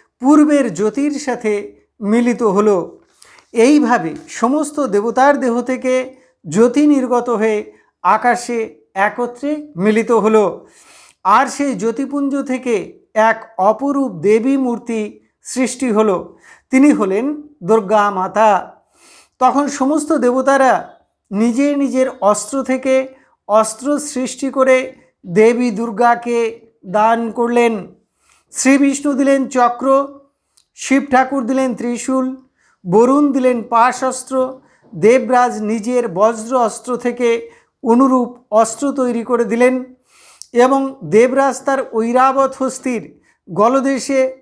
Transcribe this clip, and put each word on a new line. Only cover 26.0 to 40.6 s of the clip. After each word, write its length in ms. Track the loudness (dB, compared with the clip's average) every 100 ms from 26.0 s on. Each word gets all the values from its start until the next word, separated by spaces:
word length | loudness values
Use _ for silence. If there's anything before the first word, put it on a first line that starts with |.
| 2 2 -2 -2 -4 -6 _ _ -6
দান 460 | 0 2 0 -2
করলেন। 640 | -4 -2 2 0 0 -8 -18 _ _ _ _ _
শ্রী 260 | -2 2 4
বিষ্ণু 360 | 4 0 -2
দিলেন 340 | 0 2 2 0
চক্র, 600 | 0 0 0 0 0 0 -8 _ _ _ _ _
শিব 320 | -14 -2 0 2
ঠাকুর 360 | 2 2 -2 -2
দিলেন 280 | -2 -2 -4
ত্রিশূল, 600 | -6 -6 -4 -2 -4 -6 _ _ _ _ 0
বরুণ 400 | 2 4 4 2
দিলেন 320 | 2 0 0
পাশস্ত্র, 960 | 0 2 2 0 -4 -6 -6 -4 -4 -6 _ _ _ 0
দেবরাজ 640 | 4 4 2 2 0 -2
নিজের 460 | -4 -4 -2 -2 -2
বজ্র 500 | 0 0 0 -4 -2
অস্ত্র 400 | -2 -4 -6 -6
থেকে 520 | -4 -2 0 -2 -4 -20 _ _
অনুরূপ 540 | 0 4 4 2 -2 -8 _
অস্ত্র 400 | 0 0 -2 -4
তৈরি 320 | -2 -2 -4
করে 220 | -2 -2 0
দিলেন 500 | 2 2 0 -6 _ _ _ _ _ -6
এবং 420 | 0